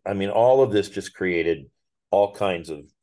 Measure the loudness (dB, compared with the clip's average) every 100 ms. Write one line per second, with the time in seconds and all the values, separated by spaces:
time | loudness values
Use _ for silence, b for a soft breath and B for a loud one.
0 | -6 -4 0 2 4 4 4 2 -2 -6
1 | -10 -6 -2 0 -2 -4 -8 _ _ _
2 | _ 0 0 -2 -4 -4 -8 -14 -16 _